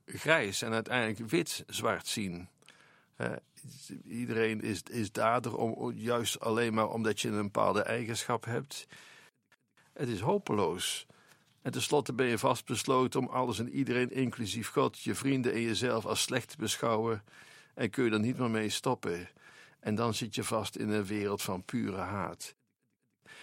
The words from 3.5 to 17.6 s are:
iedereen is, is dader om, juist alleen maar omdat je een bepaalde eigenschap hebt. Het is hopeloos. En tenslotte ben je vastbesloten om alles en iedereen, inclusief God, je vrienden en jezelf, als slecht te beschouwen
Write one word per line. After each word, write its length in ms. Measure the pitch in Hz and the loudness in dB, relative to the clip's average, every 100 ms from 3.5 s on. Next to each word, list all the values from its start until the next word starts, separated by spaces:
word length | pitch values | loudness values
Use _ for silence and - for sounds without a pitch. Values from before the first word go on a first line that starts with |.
| - 131 - - - - | -20 -20 -18 -14 -14 -10
iedereen 520 | 117 120 113 110 110 | -8 -2 2 2 2
is, 220 | 113 92 | -2 -4
is 300 | - 117 104 | -4 -4 -4
dader 440 | 117 110 120 113 - | 2 2 2 0 -2
om, 360 | 117 - 120 | -2 -2 -4
juist 480 | 113 110 120 117 - | -4 0 0 0 -2
alleen 340 | 113 113 117 | 0 2 2
maar 140 | 110 107 | 2 2
omdat 320 | 117 110 104 | 2 0 0
je 80 | 120 | 0
een 140 | 107 | 0
bepaalde 400 | 101 113 101 98 | 0 2 4 4
eigenschap 640 | - 117 113 117 - 117 | 2 0 -2 -4 0 -2
hebt. 420 | - 120 143 - - - - - - _ _ _ _ _ _ | 0 -4 -4 -12 -14 -20 -20 -20 -20 _ _ _ _ _ _
Het 160 | - 123 | -6 -4
is 120 | 104 | 0
hopeloos. 880 | 120 202 - 104 85 90 - - - - - - _ _ | 2 0 2 2 2 2 -2 -4 -10 -20 -20 -20 _ _
En 100 | 135 | -6
tenslotte 400 | 120 - 147 131 | -2 4 4 4
ben 140 | 123 127 | 2 2
je 120 | 110 | 4
vastbesloten 800 | 131 120 - 113 - 131 127 135 | 4 2 0 -2 4 4 4 2
om 60 | 127 | 0
alles 320 | 127 127 101 | 0 0 -2
en 120 | 117 | -2
iedereen, 400 | 135 127 123 123 | -2 0 2 2
inclusief 580 | 117 127 117 104 113 107 | 0 -2 -2 -4 -4 0
God, 320 | - 127 - | 2 2 0
je 140 | - | -4
vrienden 380 | 98 139 135 120 | -2 0 2 2
en 80 | 113 | 0
jezelf, 460 | 117 101 123 113 101 | 0 0 0 0 0
als 160 | 110 | 0
slecht 260 | - 127 - | 0 -2 -4
te 80 | - | -6
beschouwen 680 | 110 - 123 110 113 107 - - - - | -4 0 2 2 2 -2 -6 -20 -20 -20